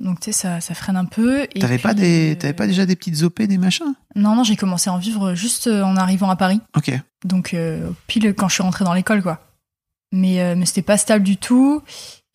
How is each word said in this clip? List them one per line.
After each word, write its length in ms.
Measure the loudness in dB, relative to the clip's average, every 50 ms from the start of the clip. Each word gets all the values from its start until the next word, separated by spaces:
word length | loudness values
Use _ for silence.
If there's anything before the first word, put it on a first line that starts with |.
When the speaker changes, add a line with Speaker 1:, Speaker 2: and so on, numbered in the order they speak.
Speaker 1:
Donc, 180 | -6 -4 -4 -4
tu 60 | -6
sais, 60 | -6 -6
ça, 260 | -4 -4 -4 -4 -6
ça 140 | -6 -8 -10
freine 240 | -8 -6 -4 -2
un 80 | -2 -2
peu. 380 | -2 0 0 2 2 2 0 -2 -4 -4
Et 40 | -4
Speaker 2:
T'avais 160 | -2 -2 -2
pas 160 | 0 0 0 0
Speaker 1:
puis, 80 | 2
Speaker 2:
des, 320 | 2 4 4 4 2 0 0
Speaker 1:
euh, 20 |
Speaker 2:
t'avais 160 | -2 -4 -4 -4
pas 140 | -2 0
déjà 180 | 0 2 2 2
des 120 | 0 0
petites 260 | -2 -4 -4 -2 0 0
O 60 | 0
P, 180 | 0 0 -2
des 100 | 0 0
machins ? 380 | 2 2 0 0 -2 -2 -4 -6 -6 _ _ -2
Speaker 1:
Non, 220 | 0 2 4 4
non, 80 | 4 2
j'ai 140 | 2 2
commencé 320 | 0 0 -2 -2 -2 -2 -2
à 40 | -2
en 40 |
vivre 380 | -4 -4 -4 -4 -2 -2 -2 -2
juste, 320 | -2 -4 -4 -4 -2 -2
euh, 140 | 0 0 2 2
en 120 | 2 2
arrivant 340 | 2 2 2 2 2 2 0
à 60 | 0
Paris. 240 | 2 2 2 0 0 -2 _ -2
Speaker 2:
Ok. 160 | -2 0 0 -2 -4 -6 _ _ _ -4
Speaker 1:
Donc, 300 | -2 -2 -2 -2 -2 -4
euh, 380 | -4 -4 -4 -4 -6 -6 -8 -8 -10 -8
pile 260 | -4 -2 0 2 2 2
quand 140 | 0 0 0
je 60 | 0
suis 80 | 0 0
rentrée 200 | 0 0 0 0
dans 100 | 0 0
l'école, 300 | 0 0 0 0 0 0
quoi. 160 | -2 -4 -6 _ _ _ _ _ _ _ _ _ _ _ _ _ _
Mais, 300 | 0 0 2 2 2 2
euh, 140 | 2 0 0
mais 80 | 0 0
c'était 160 | 0 -2 -2
pas 160 | 0 2 2
stable 260 | 2 2 2 2 2 4
du 140 | 2 0
tout. 440 | 0 0 2 4 4 6 4 2 0 -4 -10 -18 -20 -20 -20 -20 -20 _ _